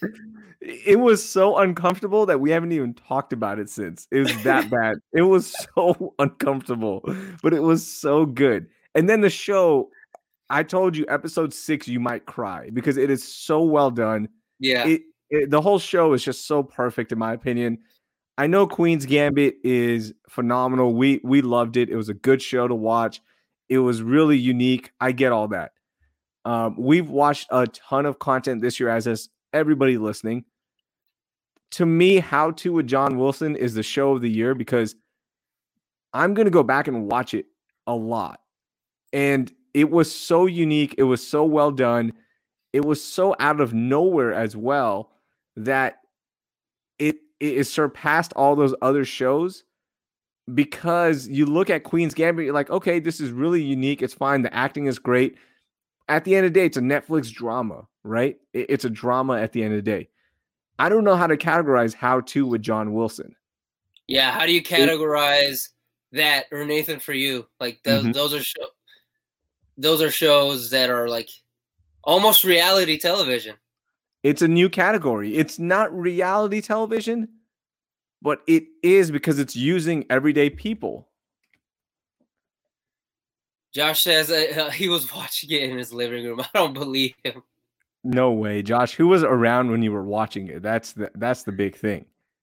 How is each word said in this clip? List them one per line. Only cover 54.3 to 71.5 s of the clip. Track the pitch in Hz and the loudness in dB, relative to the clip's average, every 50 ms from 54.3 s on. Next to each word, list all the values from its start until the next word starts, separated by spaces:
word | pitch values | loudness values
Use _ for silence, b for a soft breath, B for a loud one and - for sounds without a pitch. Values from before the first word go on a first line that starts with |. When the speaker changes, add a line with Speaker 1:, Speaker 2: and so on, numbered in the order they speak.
| 139 139 120 | 0 0 0
Speaker 1:
The | 113 - | -2 -2
acting | 120 127 139 - 147 143 | -2 -4 -2 -4 -4 -4
is | 139 123 - | -4 -4 -4
great." | - 123 123 127 127 - - b b b b b b b _ _ _ _ _ _ _ - | -2 0 2 2 2 2 -2 b b b b b b b _ _ _ _ _ _ _ -2
At | 151 160 160 | -2 0 2
the | 185 190 190 | 2 2 4
end | 185 | 4
of | 180 165 | 4 4
the | 190 | 4
day, | 185 | 2
it's | 160 - 139 | 2 0 0
a | |
Netflix | 123 127 143 139 - - 160 156 131 113 110 | -2 0 0 -2 -2 -2 -2 -2 -2 -4 -8
drama, | - 120 117 113 127 120 107 82 - - _ _ _ - | -10 -8 -6 -4 -4 -6 -6 -8 -12 -18 _ _ _ -10
right? | 107 110 117 127 143 - _ _ _ - | -4 -2 0 0 0 -2 _ _ _ -8
It, | 120 123 - | -8 -4 -2
it's | 139 131 - | -2 -2 -2
a | 123 | -4
drama | 110 - - 123 123 127 131 135 127 110 | -6 -4 -2 -2 0 0 0 -2 -2 -2
at | 110 110 | -4 -4
the | - 117 | -4 -4
end | 110 107 107 | -2 -2 -2
of | 104 | -2
the | 98 110 | -2 -2
day. | 107 90 78 - _ _ _ _ _ _ _ _ _ _ _ _ _ - | -4 -4 -6 -10 _ _ _ _ _ _ _ _ _ _ _ _ _ -2
I | 131 170 | 0 2
don't | 208 226 214 | 2 4 4
know | 208 185 175 | 4 4 4
how | 175 165 | 4 2
to | 156 | 0
categorize | 143 - 165 156 170 170 143 135 123 117 113 110 | 0 0 0 0 0 2 2 2 2 2 0 -2
How | - - 123 127 127 | -2 -2 0 0 0
To | 123 - - 139 139 | -2 -2 -2 -2 -2
with | 127 117 117 | 0 -2 -4
John | 107 117 110 110 107 107 107 | -2 -2 -4 -4 -4 -4 -4
Wilson. | 110 113 107 - - - - - _ _ _ _ _ _ _ _ _ _ _ _ _ _ - | -2 -4 -4 -6 -10 -18 -18 -20 _ _ _ _ _ _ _ _ _ _ _ _ _ _ -4
Speaker 2:
Yeah, | 131 135 135 127 | 0 2 2 2
how | 123 - 160 | 0 0 0
do | 170 175 | 2 2
you | 170 | 0
Speaker 1:
It | 170 - | 0 0
Speaker 2:
categorize | 170 170 139 160 160 156 156 151 147 147 147 143 143 143 143 139 135 131 - - _ _ _ _ _ _ _ _ - | 2 2 4 4 2 0 0 0 0 0 2 2 2 2 2 0 -2 -6 -10 -12 _ _ _ _ _ _ _ _ -4
that | 135 151 151 143 135 131 - | -2 0 0 0 0 -2 -6
or | 151 143 147 | -8 -8 -6
Nathan | 147 151 156 151 160 156 131 | -4 -2 -2 -2 -4 -8 -10
For | - - 143 | -8 -8 -4
You? | 131 135 139 131 123 113 _ _ - | -4 -2 -2 -4 -6 -8 _ _ -10
Like, | 131 123 117 _ - | -10 -10 -10 _ -2
those, | 139 139 139 113 | 0 0 0 0
Speaker 1:
Mm-hmm. | 117 117 | 0 -2
Speaker 2:
those | 139 147 147 147 | -2 -2 -2 -4
are | 147 127 | -4 -6
sho-, | - - - - - _ _ _ b b b b b b b b _ _ _ _ _ _ _ _ _ _ | -8 -8 -10 -12 -14 _ _ _ b b b b b b b b _ _ _ _ _ _ _ _ _ _
those | - 131 156 160 151 | -4 0 0 2 2
are | 160 147 | 2 0
shows | - - 160 151 147 143 143 139 143 127 117 117 | 0 2 4 4 6 6 4 2 -2 -4 -6 -2
that | 131 131 127 123 | -2 0 0 0
are, | 123 120 120 117 | 0 -2 -2 -2
like, | 117 117 113 - - - _ _ | -4 -6 -8 -10 -16 -20 _ _